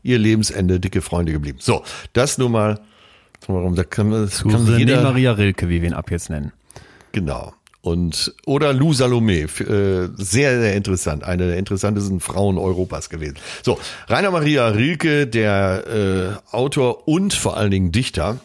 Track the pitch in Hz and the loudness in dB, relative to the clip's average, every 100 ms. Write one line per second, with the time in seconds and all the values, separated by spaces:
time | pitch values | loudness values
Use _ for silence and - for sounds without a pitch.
0 | - 123 107 110 107 - 92 92 92 92 | 2 2 4 2 0 0 2 2 0 -4
1 | - 87 85 76 71 64 - 113 - - | -2 -2 0 -2 -4 -4 -2 -2 -2 -16
2 | - 117 135 - 123 113 107 107 - _ | -4 0 0 0 0 2 0 -2 -8 _
3 | - _ _ _ - 92 90 90 90 - | -20 _ _ _ -4 -2 0 0 -2 0
4 | 104 110 104 - 110 113 113 117 117 127 | 0 2 -2 -2 2 4 4 4 4 4
5 | 123 127 127 104 101 92 87 85 85 73 | 2 2 2 2 0 0 0 0 0 -4
6 | - 87 - 78 71 _ _ - - - | -6 -6 -6 -8 -8 _ _ -20 -20 -20
7 | _ 110 80 65 - - _ _ 87 85 | _ -4 -4 -6 -10 -18 _ _ -2 0
8 | 87 - - - - 143 147 131 156 135 | 0 -2 -6 -6 -2 0 2 2 2 4
9 | 127 120 113 87 76 - 98 104 98 92 | 4 4 4 2 0 -6 0 2 2 0
10 | 90 - 98 117 143 123 113 101 101 92 | -2 -6 -2 2 2 2 2 0 0 -2
11 | - 76 - 90 90 87 98 98 104 104 | -2 -4 -4 -2 0 -2 -2 -2 0 -2
12 | 101 95 - 92 101 92 92 90 92 78 | -2 -4 -4 -2 0 0 0 -2 -4 -6
13 | - 80 76 69 - - - - - - | -10 -10 -10 -10 -16 -6 -2 -2 -4 -16
14 | - 120 196 180 151 147 117 104 135 165 | -4 0 0 0 2 2 2 2 0 0
15 | 165 147 139 113 107 98 95 95 - 110 | 0 2 0 0 2 2 0 -2 -4 -2
16 | 98 95 90 101 _ 110 135 147 127 - | 0 0 -2 -6 _ -4 -2 0 0 -2
17 | - 160 202 - - - 104 95 92 85 | 0 0 0 -2 -2 0 0 2 2 0
18 | - - 85 127 | -2 -4 -4 -6